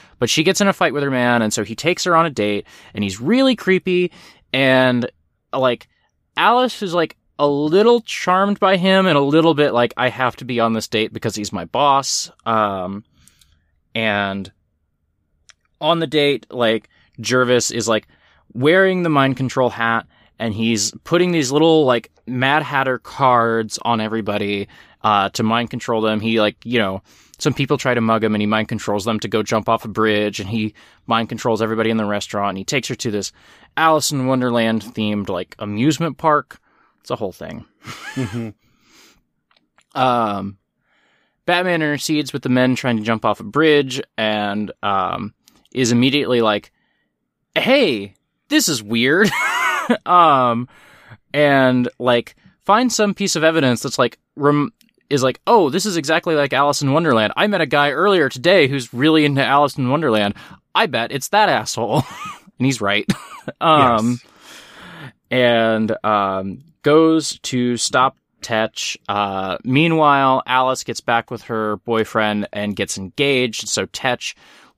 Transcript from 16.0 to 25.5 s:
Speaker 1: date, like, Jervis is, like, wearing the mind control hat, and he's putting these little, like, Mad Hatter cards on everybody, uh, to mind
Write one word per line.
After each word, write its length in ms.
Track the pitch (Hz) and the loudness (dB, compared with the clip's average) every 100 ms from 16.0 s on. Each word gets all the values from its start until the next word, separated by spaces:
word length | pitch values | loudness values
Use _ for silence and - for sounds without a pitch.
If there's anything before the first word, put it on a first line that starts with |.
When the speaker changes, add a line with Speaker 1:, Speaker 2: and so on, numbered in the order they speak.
| 160 | 0
Speaker 1:
date, 400 | 151 143 135 - | 0 2 0 -6
like, 400 | 123 117 110 - _ _ - | -2 0 0 -4 _ _ -12
Jervis 480 | 107 127 123 123 - | -2 0 4 2 0
is, 180 | 117 113 | -4 -2
like, 200 | 110 - _ _ _ _ | -2 -4 _ _ _ _
wearing 500 | - 139 185 190 185 | -2 2 4 4 2
the 60 | 170 | 0
mind 280 | 147 135 131 | 2 2 0
control 320 | 131 135 123 | -4 0 -2
hat, 380 | 117 117 113 - _ _ _ | 0 -2 -2 -4 _ _ _
and 120 | 113 | -8
he's 400 | 104 113 113 95 - | -2 -2 0 -4 -8
putting 280 | - 170 180 | -4 0 0
these 200 | 170 127 | 0 -2
little, 340 | 143 165 160 135 | 2 4 4 4
like, 240 | 120 - _ - | 0 -2 _ -8
Mad 380 | 123 131 147 | -2 0 0
Hatter 340 | 139 143 131 127 | 0 -2 -2 -4
cards 800 | - - 135 123 117 113 110 - | -6 0 4 4 2 0 -4 -6
on 180 | - 113 | -2 -2
everybody, 640 | 110 113 104 104 104 101 101 - - _ | -2 -4 -4 -4 -2 -4 -6 -12 -20 _
uh, 260 | 107 104 98 | 0 2 0
to 140 | - | -2
mind 260 | 110 | 0